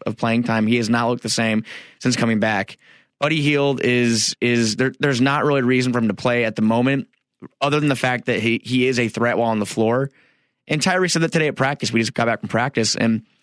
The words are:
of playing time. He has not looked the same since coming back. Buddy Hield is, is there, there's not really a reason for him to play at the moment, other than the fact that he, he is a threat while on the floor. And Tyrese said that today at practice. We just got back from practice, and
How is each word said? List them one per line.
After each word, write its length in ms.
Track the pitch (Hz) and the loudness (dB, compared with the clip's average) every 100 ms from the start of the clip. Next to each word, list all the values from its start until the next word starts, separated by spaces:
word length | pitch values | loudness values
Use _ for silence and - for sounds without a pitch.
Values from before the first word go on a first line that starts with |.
| - | -8
of 100 | 101 | -4
playing 280 | 117 117 | -2 0
time. 220 | 117 113 107 | 0 0 2
He 100 | 120 | 2
has 120 | 110 | 2
not 200 | 117 120 | 0 0
looked 120 | 120 | -2
the 60 | 110 | -4
same 360 | - 113 110 107 - - - | -2 0 -2 -4 -12 -20 -6
since 180 | 127 117 | -2 0
coming 240 | 117 110 | 0 0
back. 380 | 110 104 98 - _ - _ _ | 0 0 -4 -10 _ -20 _ _
Buddy 200 | 147 156 | -2 0
Hield 400 | 147 143 143 131 | 2 2 2 0
is, 520 | - 123 120 113 - - | 0 2 2 0 -2 -2
is 360 | 120 120 113 107 | 0 2 0 0
there, 160 | 127 131 | -2 -2
there's 220 | 143 120 | -2 0
not 240 | 135 143 | 0 0
really 160 | 143 139 | 0 0
a 40 | |
reason 280 | 123 127 127 | 2 2 0
for 60 | 120 | 0
him 100 | 113 | 0
to 60 | |
play 300 | 95 123 120 | -2 -2 0
at 120 | 110 107 | 0 0
the 60 | |
moment, 460 | 110 117 127 139 - _ _ _ - _ | 2 2 2 0 -4 _ _ _ -20 _
other 180 | 139 147 | 0 2
than 80 | 147 | 0
the 40 | 131 | 0
fact 280 | 127 123 - | 0 0 -2
that 140 | 110 | 0
he, 200 | 113 113 | 0 -2
he 220 | - 127 127 | 0 0 2
is 120 | 123 | 2
a 100 | 113 | 0
threat 280 | - 120 101 | 0 0 0
while 140 | 117 | 0
on 80 | 110 | 0
the 60 | 104 | -2
floor. 440 | - 113 123 139 - _ _ _ _ - | 0 0 0 -2 -8 _ _ _ _ -6
And 140 | 151 | -2
Tyrese 300 | 185 185 180 | 0 0 0
said 100 | 165 | 0
that 100 | 165 | 0
today 160 | 165 151 | 0 0
at 80 | - | 0
practice. 360 | 135 147 110 | -2 -2 -2
We 80 | 113 | -2
just 140 | 110 | -2
got 100 | - 117 | 0 -2
back 140 | 110 | -2
from 80 | 107 | -2
practice, 480 | 113 123 - 107 - | -2 -2 -2 -2 0
and 300 | 113 110 - _ | 0 0 -4 _